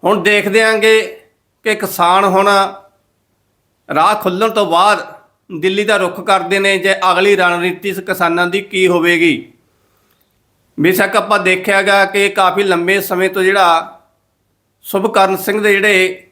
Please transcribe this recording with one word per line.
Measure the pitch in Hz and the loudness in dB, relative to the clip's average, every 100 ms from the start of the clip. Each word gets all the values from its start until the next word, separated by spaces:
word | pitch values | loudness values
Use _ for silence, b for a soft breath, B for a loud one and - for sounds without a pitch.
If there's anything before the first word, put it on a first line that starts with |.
ਹੁਣ | 180 208 | 0 0
ਦੇਖਦੇ | 175 208 202 208 | 2 0 0 2
ਆਂਗੇ | 220 220 214 220 - - _ _ _ _ | 2 2 2 2 0 -12 _ _ _ _
ਕਿ | 220 214 | -6 -4
ਕਿਸਾਨ | 208 - 175 190 | -6 -2 2 2
ਹੁਣ | 196 190 196 196 196 - - _ _ _ _ _ _ _ _ _ - 147 | 2 2 2 2 0 -6 -20 _ _ _ _ _ _ _ _ _ -6 0
ਰਾਹ | 175 208 | 0 0
ਖੁੱਲ੍ਹਣ | 196 185 220 | -2 -2 -2
ਤੋਂ | 220 190 | 0 0
ਬਾਅਦ | 170 202 208 - - _ _ _ 170 | 2 2 0 -4 -18 _ _ _ -6
ਦਿੱਲੀ | 180 196 | -2 -2
ਦਾ | 208 208 | 0 0
ਰੁਖ | 185 180 | -2 -4
ਕਰਦੇ | 180 190 170 196 | -2 -2 0 -2
ਨੇ, | 196 190 | 0 0
ਜੇ | 190 190 185 | 0 0 0
ਅਗਲੀ | 180 196 196 | 2 2 2
ਰਣਨੀਤੀ | 180 175 180 180 202 | 2 0 -4 -4 -8
ਕਿਸਾਨਾਂ | 185 180 - 170 170 180 | -8 -8 -2 -2 0 -2
ਦੀ | 190 | -4
ਕੀ | 202 196 185 | -4 0 2
ਹੋਵੇਗੀ। | 175 170 170 170 131 - _ _ _ _ _ _ _ _ _ _ _ _ - | 2 2 2 2 0 -6 _ _ _ _ _ _ _ _ _ _ _ _ -2
ਬੇਸ਼ੱਕ | 156 185 196 220 | 0 0 0 -2
ਆਪਾਂ | 196 202 | 0 0
ਦੇਖਿਆ | 180 185 185 196 | 0 -2 0 0
ਗਾ | 190 196 190 | 2 2 2
ਕਿ | 202 196 | 0 -2
ਕਾਫੀ | 196 185 185 | 2 0 0
ਲੰਬੇ | 202 175 175 196 | -2 0 0 -2
ਸਮੇਂ | 190 180 185 | -2 -2 -2
ਤੋਂ | 190 | 0
ਜਿਹੜਾ | 185 196 180 165 - - _ _ _ _ _ _ _ _ | 0 2 2 2 -2 -18 _ _ _ _ _ _ _ _
ਸੁਭਕਰਨ | - 202 208 208 190 190 | -8 -4 0 2 0 0
ਸਿੰਘ | - 208 | -4 -2
ਦੇ | 208 | 0
ਜਿਹੜੇ | 196 208 190 185 185 _ | 0 2 2 0 -4 _